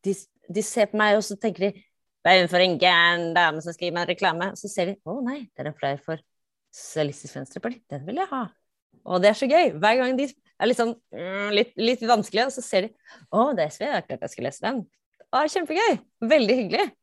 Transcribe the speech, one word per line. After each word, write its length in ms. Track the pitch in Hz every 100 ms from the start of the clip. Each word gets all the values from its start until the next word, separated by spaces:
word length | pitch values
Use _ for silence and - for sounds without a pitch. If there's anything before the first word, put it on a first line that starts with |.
| 196
De, 60 | 190 - _ -
de 80 | 185
ser 240 | 214 - 208
på 140 | 214
meg, 160 | 214 208
og 80 | 208
så 80 |
tenker 300 | 202 226 170
de, 60 | 196 - _ _ _ _
«Hva 80 | 165
er 140 | 185
hun 80 | 175
for 100 | 180
en 140 | 185 165
gæren 460 | 180 170 170 175 170
dame 300 | 165 165 156
som 100 | 165
skriver 300 | 165 175 170
en 20 | 175
reklame?» 460 | 180 190 165 185
Så 160 | - -
ser 220 | - 175
de, 20 | 196
«Å 140 | - 240 247
nei, 140 | 285 226
det 160 | -
er 60 | 143
en 20 | 147
flyer 180 | 139 143
for 180 | - 160 _ _ _ _ _ -
Sosialistisk 560 | - 156 147 - - 139
Venstreparti. 400 | 135 196 240 247 _
Den 140 | 143 156
vil 140 | 277
jeg 80 | 370
ha.» 140 | 269 220 _ _ _ _ _
Og 220 | - 180
det 80 | 202
er 60 | 214
så 80 | 262
gøy. 220 | 311 294 156
Hver 160 | 208 247
gang 160 | 254 254
de 80 | 277
er 400 | - _ _ 220
litt 80 | 240
sånn, 140 | 233 233 _
mm, 380 | 107 180 196 202 208
litt, 160 | 240
litt 300 | - 226 247 226
vanskelig, 380 | 233 - 208 262
og 80 |
så 80 | 254
ser 240 | - 196 180
de, 60 | _ _ - _
«Å, 140 | 196 269 220
det 80 | 156
er 80 |
S 60 | -
V, 60 | 262
jeg 80 | 226
har 100 | -
klart 160 | 131 -
jeg 60 | -
skal 100 | 123
lese 160 | - 208
den.» 100 | 254 180 _ _ _ _
Å, 80 | 254 302 381
kjempegøy. 420 | 330 320 453 269 _ _ 226 302
Veldig 200 | 208 254
hyggelig. 260 | 190 196 349 _